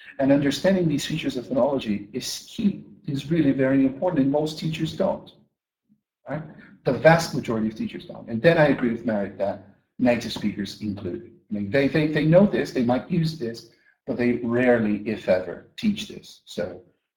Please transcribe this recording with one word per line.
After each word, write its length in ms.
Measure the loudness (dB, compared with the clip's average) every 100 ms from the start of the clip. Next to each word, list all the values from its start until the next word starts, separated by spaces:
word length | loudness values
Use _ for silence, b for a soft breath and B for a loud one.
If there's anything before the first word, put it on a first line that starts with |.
| B B
And 120 | 2
understanding 560 | 2 2 0 2 2 2
these 200 | -2 -4
features 320 | -4 -4 -6
of 80 | -4
phonology 640 | 0 0 0 -2 -6 -6
is 340 | -10 -8 -10 -12
key, 340 | -2 -2 -2 -12 -16 -8
is 240 | -6 -2
really 220 | 2 2
very 340 | 2 2 4 2
important, 340 | 0 -2 2
and 100 | 2
most 280 | 2 -2 -4
teachers 360 | -6 -4 -4
don't. 380 | -2 -2 -2 -8 -20 _ _ _ _ _ _ _ _ -10
Right? 140 | -10 -10 B B B
The 80 | -2
vast 420 | 4 6 6 2
majority 340 | -6 -2 -2 -2
of 60 |
teachers 300 | -4 -8 -8
don't. 240 | -14 -16 -8
And 140 | 2
then 160 | 4 6
I 80 | 4
agree 240 | 4 0
with 160 | -2 -2
Marek 320 | -2 -4 -4
that 280 | -4 -4 -12 _ _ 0
native 340 | 2 2 -2
speakers 500 | -4 -4 -4 -8 -6
included. 500 | -6 -6 -6 -10 -12 -18 -8
I 40 |
mean, 160 | -6 -2
they, 180 | 0 2
they, 200 | 2 0
they 180 | 2 6
know 180 | 6
this, 280 | 6 2 -2
they 120 | -2
might 260 | 0 0 -2
use 280 | -2 -2 -4
this, 320 | -8 -10 -16 b b b -8
but 120 | 0
they 140 | 0 0
rarely, 540 | 0 2 4 4 2 -2 -4
if 220 | -4 0
ever, 380 | 0 0 -12 -14 -4
teach 280 | -2 -2 -6
this. 360 | -14 -20 -20
So, 380 | -14 -8 -8 -8 -20 _ _